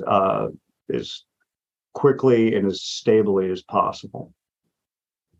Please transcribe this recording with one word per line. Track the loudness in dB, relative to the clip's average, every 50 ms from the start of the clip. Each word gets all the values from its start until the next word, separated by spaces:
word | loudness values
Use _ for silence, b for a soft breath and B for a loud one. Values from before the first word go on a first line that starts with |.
| -4
uh, | 0 0 2 2 2 0 -2 -4 -6 -8 -12 _ _ _ _ _ -6 -6
as | -6 -6 -8 -12 -16 -18 _ _ _ _ _ _ _ _ _ _ _ _ _ -4
quickly | 0 2 2 2 2 2 4 4 4 4 2 2
and | 2 0 0
as | -2 -4
stably | -6 -10 -12 -4 0 2 4 4 4 2 2 0 0 -2
as | -4 -6
possible. | -8 -6 -4 -2 -2 -2 -4 -8 -12 -16 -16 -16 -16 -18 _ _ _ _ _ _ _ _ _ _ _ _ _ _ _ _ _ _ _ _ _ _